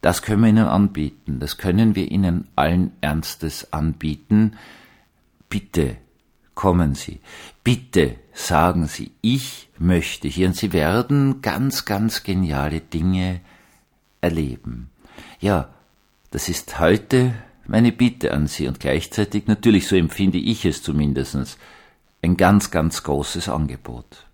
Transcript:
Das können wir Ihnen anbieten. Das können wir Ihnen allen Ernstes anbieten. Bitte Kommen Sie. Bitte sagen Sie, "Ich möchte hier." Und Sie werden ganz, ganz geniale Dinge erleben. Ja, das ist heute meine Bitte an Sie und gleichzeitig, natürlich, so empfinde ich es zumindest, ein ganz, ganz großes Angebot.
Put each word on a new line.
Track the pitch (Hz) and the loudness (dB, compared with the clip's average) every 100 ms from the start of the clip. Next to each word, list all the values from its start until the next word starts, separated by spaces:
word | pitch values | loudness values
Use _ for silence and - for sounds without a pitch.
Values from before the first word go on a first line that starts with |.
Das | - 87 | 2 0
können | - 107 | 0 4
wir | 113 | 6
Ihnen | 107 107 | 6 4
anbieten. | 80 101 90 76 - - 67 | 4 2 0 -6 -6 -8 -6
Das | 73 - | -6 -4
können | 95 90 113 98 | 0 2 4 2
wir | 90 | 0
Ihnen | 95 95 87 - - | 0 2 0 -2 0
allen | 76 87 92 - | 2 2 0 -2
Ernstes | 73 76 80 - 80 - - | -4 -4 -6 -8 -8 -10 -10
anbieten. | 78 78 76 78 73 _ 107 110 107 - - - _ _ _ _ _ _ | -4 -4 -4 -6 -8 _ 2 2 0 -20 -20 -20 _ _ _ _ _ _
Bitte | 104 - 90 71 57 _ _ _ _ _ - | -10 -4 -2 -2 -4 _ _ _ _ _ -2
Kommen | 98 87 78 | 2 4 2
Sie. | 67 - - - - - _ | -2 -8 -16 -20 -20 -20 _
Bitte | - 123 - 95 71 57 _ | -2 -2 0 0 2 -2 _
sagen | - - 85 85 85 78 | -12 -2 2 2 2 -2
Sie, | - - _ | -6 -14 _
"Ich | 110 131 127 - - _ | -2 -2 -4 -16 -20 _
möchte | 82 90 82 - 76 | 2 2 0 -6 -8
hier." | 71 92 | 0 0
Und | 90 | 0
Sie | 104 | -2
werden | 85 76 104 123 143 139 135 | 0 2 0 0 2 2 0
ganz, | - 80 135 - - | -4 -2 -2 -4 -4
ganz | 101 110 - | -2 -2 -4
geniale | - 95 90 71 73 80 | -4 -2 0 -2 -2 -4
Dinge | - 82 87 92 92 90 - _ _ _ _ _ _ _ | -6 -4 -2 0 -2 -6 -10 _ _ _ _ _ _ _
erleben. | 85 82 73 60 - 58 62 _ - - - - | -4 -2 -4 -6 -12 -14 -16 _ -20 -20 -20 -4
Ja, | 95 92 65 - _ _ _ _ _ | 0 0 -2 -12 _ _ _ _ _
das | - - | -8 -6
ist | 87 - - | -8 -8 0
heute | 82 104 110 131 127 113 - _ - | 2 2 2 2 2 -2 -12 _ -2
meine | 107 120 | 2 2
Bitte | - 120 - - | 4 0 0 -4
an | 73 73 | -2 -2
Sie | - 69 | -2 -4
und | 69 | -4
gleichzeitig, | 71 69 - - 104 104 104 | -2 -2 -2 -4 -2 -2 0
natürlich, | 104 117 104 - | 2 6 4 4
so | 95 | 2
empfinde | 80 - 98 90 | 2 0 0 0
ich | - 110 95 | -2 -2 -2
es | 76 | -4
zumindest, | - 73 73 67 64 - 65 - - - _ _ _ _ | -4 -2 0 -2 -4 -6 -8 -12 -20 -20 _ _ _ _
ein | 82 87 | -2 4
ganz, | 92 101 - | 6 6 4
ganz | 85 80 - | 0 0 -2
großes | - 71 73 87 - | -4 -4 -4 -8 -6
Angebot. | 71 76 64 - 60 - - - | -4 -4 -6 -14 -16 -16 -20 -20